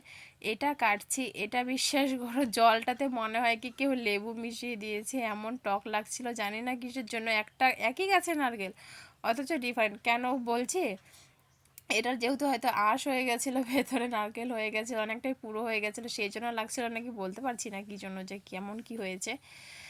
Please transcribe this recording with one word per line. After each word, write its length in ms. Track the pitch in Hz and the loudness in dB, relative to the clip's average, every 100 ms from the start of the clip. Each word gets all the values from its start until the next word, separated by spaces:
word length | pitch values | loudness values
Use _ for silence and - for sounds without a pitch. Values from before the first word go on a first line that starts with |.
| - - - - - | -8 -18 -20 -8 -4
এটা 180 | 220 285 285 | 0 0 2
কাটছি, 400 | 226 208 - - 254 - | 2 2 0 -4 -2 -4
এটা 160 | 208 247 247 | -2 0 0
বিশ্বাস 360 | 262 - 285 277 262 | 0 2 4 4 2
করো 200 | 240 247 262 233 | -2 0 2 6
জলটাতে 480 | 226 226 240 247 277 247 | 8 8 4 0 0 0
মনে 180 | 220 226 | 0 2
হয় 140 | 240 226 | 2 2
কি 60 | 247 - | -2 0
কেউ 120 | 277 254 214 | 2 2 2
লেবু 260 | 202 220 226 | 0 -2 -6
মিশিয়ে 320 | 233 226 240 226 | -6 -6 -6 -4
দিয়েছে, 320 | 214 208 220 262 226 | -4 -4 -2 -2 -2
এমন 180 | 208 220 254 208 | -2 -4 -4 0
টক 160 | 202 220 | 0 0
লাগছিল, 340 | 214 220 - 247 226 | -4 -4 -6 -4 -2
জানি 180 | 202 214 247 | -2 -2 -4
না 60 | 254 | -4
কিসের 260 | 247 254 220 | -4 -6 -4
জন্য। 140 | 233 226 214 | -2 2 2
একটা 220 | 214 - 262 - 220 | 0 4 4 4 0
একই 180 | 262 381 | 2 4
গাছের 260 | 370 349 302 | 4 4 2
নারকেল, 280 | 254 233 190 - - - - - 214 | 0 0 -6 -8 -18 -20 -20 -4 0
অথচ 200 | 233 269 320 240 | 0 0 0 0
ডিফারেন্ট। 320 | 240 214 208 240 | 2 2 2 2
কেন 160 | 240 247 269 240 | 2 2 0 2
বলছি, 320 | 240 247 370 240 190 - - - _ _ _ _ - - 208 | 0 2 0 0 -2 -10 -20 -20 _ _ _ _ -10 -2 0
এটার 180 | 240 254 | 2 2
যেহেতু 240 | 240 269 285 | 0 2 2
হয়তো 180 | 240 247 208 214 | 2 2 4 4
আঁশ 140 | 226 294 | 4 2
হয়ে 120 | 254 254 | 0 2
গেছিলো, 300 | 240 277 254 240 | 0 0 0 2
ভেতরে 340 | 269 269 254 240 220 | 0 2 0 0 0
নারকেল 340 | 208 226 247 226 | -2 -4 -4 -2
হয়ে 120 | 214 214 | 0 -2
গেছিলো, 240 | 226 226 220 | -2 0 -2
অনেকটাই 280 | 233 262 262 | -2 -2 -4
পুরো 160 | 220 214 233 | -4 -4 0
হয়ে 120 | 214 | 0
গেছিলো, 240 | 214 220 233 - | 0 -4 -6 -2
সেই 120 | 202 | -2
জন্য 140 | 214 233 226 | -2 -4 -2
লাগছিল 240 | 233 - 233 226 | -4 -2 -2 -2
নাকি 160 | 240 226 | -6 -6
বলতে 180 | 190 202 262 | -6 -4 -4
পারছি 220 | 233 226 196 | -4 -6 -8
না 40 | 208 | -8
কী 80 | 202 | -10
জন্য 140 | 196 190 190 | -8 -8 -8
যে 80 | 196 - | -10 -10
কেমন 260 | 185 202 214 - | -8 -8 -8 -8
কী 60 | 226 | -6
হয়েছে। 300 | 190 185 277 285 - - - - | -4 -4 -6 -8 -10 -20 -18 -18